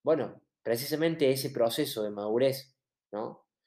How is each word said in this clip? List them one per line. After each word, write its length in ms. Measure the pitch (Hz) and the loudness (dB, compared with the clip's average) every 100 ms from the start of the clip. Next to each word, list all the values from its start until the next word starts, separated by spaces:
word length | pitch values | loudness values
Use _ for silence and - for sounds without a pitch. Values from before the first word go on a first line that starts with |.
bueno, 400 | 139 156 104 - _ _ | 0 0 0 -8 _ _
precisamente 680 | - 117 139 151 165 160 135 | -2 -2 -2 0 0 2 2
ese 200 | 135 139 | 2 0
proceso 520 | 131 117 - 143 110 | 0 0 0 -2 -2
de 80 | 104 | -4
madurez, 640 | 101 104 117 135 135 - _ _ _ _ | -4 0 2 2 0 -8 _ _ _ _
¿no? 340 | 104 117 - _ _ | -8 -8 -10 _ _